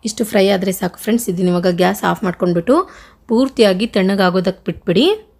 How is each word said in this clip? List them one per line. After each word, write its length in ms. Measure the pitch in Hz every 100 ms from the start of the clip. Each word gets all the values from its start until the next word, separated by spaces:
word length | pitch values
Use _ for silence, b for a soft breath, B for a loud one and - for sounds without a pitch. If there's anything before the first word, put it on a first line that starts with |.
ಇಷ್ಟು 200 | 220 -
ಫ್ರೈ 240 | 220 214 190
ಆದ್ರೆ 240 | 196 202
ಸಾಕು 260 | 180 185 -
ಫ್ರೆಂಡ್ಸ್. 300 | - 226 233
ಇದನ್ನ 200 | 175 180
ಇವಾಗ 180 | 180 180
ಗ್ಯಾಸ್ 340 | 175 180 202
ಆಫ್ 200 | 185 175
ಮಾಡ್ಕೊಂಡ್ಬಿಟ್ಟು 680 | 190 175 180 170 170 294 381 B B B _
ಪೂರ್ತಿಯಾಗಿ 580 | 226 269 269 214 185 226
ತಣ್ಣಗಾಗೋದಕ್ಕೆ 800 | 220 185 196 180 180 185 185
ಬಿಟ್ಬಿಡಿ. 640 | - 170 - 175 311 427 - _